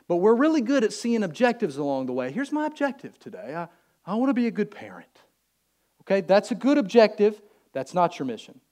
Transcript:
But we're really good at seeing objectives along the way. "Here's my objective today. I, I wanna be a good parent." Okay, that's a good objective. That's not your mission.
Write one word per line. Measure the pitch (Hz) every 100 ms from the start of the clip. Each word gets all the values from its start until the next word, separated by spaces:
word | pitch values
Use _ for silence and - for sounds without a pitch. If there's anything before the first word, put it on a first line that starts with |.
| -
But | 175
we're | 202 233
really | 302 320
good | 220 277
at | 214
seeing | - 233 233
objectives | 196 147 247 240 190 135
along | 147 135 131
the |
way. | 127 127
"Here's | 147 277
my | 302 302
objective | 302 285 262 - -
today. | - 107 110 160
I, | 165 _ _ _ -
I | 208
wanna | 269 247
be | 233
a |
good | 180 208
parent." | - 107 92 - _ _ _ _ _ _ _ _ _
Okay, | - 196
that's | 165 196 202
a | 180
good | 247 294
objective. | 196 233 208 214 208 214 _ _ _
That's | 135 131 170
not | 170 -
your | 135
mission. | 110 - - _